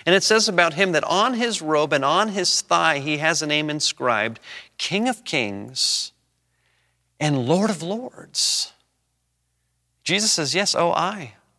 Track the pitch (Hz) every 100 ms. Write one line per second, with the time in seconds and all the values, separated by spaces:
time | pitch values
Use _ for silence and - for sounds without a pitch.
0 | - 185 - 220 214 180 170 151 196 160
1 | - 175 233 240 233 214 156 156 151 143
2 | 135 165 220 196 180 - - 175 165 143
3 | 139 151 156 160 151 147 151 151 - -
4 | 131 113 110 113 - - - - - 196
5 | 240 247 - 151 107 98 110 127 - -
6 | - - _ _ _ _ _ _ _ _
7 | _ _ 151 143 120 170 311 175 165 214
8 | 247 - - - - - - - _ _
9 | _ _ _ _ _ _ _ _ _ _
10 | - 185 214 - 143 165 202 - 170 -
11 | 175 214 135 - _